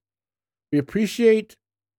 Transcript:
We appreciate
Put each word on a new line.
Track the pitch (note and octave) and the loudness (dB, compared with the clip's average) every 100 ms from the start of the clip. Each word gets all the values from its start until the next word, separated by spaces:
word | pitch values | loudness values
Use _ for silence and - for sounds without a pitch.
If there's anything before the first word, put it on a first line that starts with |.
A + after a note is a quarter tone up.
| _ _ _ _ _ _ _ | _ _ _ _ _ _ _
We | D3 | -4
appreciate | C#3 G3+ G#3+ - A3+ A3 G#3+ - _ _ _ | -4 -4 -4 2 2 2 -2 -20 _ _ _